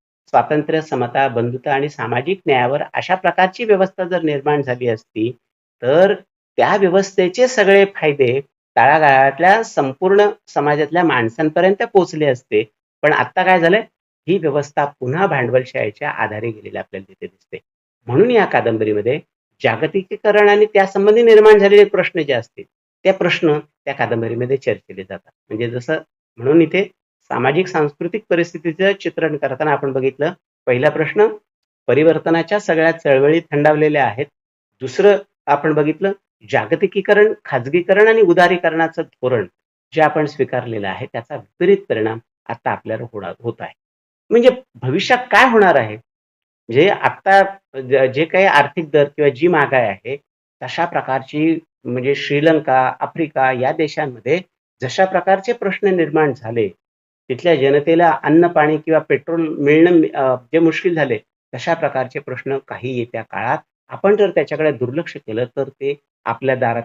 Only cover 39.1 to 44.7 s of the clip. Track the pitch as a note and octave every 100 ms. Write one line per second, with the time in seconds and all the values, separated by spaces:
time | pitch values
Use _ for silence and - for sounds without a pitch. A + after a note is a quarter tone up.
39.1 | - B2 B2 F#2 _ _ _ _ E3 D3+
40.1 | D#3 D3 - B2 B2+ B2 A2 G2 F#2+ B2+
41.1 | A#2+ - C#3 - - F3+ G3 G3 A2 A2
42.1 | A2+ _ _ - G#2+ C3 G2+ A2 A2 A#2
43.1 | A2 F#2 F2+ A#2+ - G#2 - _ _ _
44.1 | _ - A3+ B3 B3 -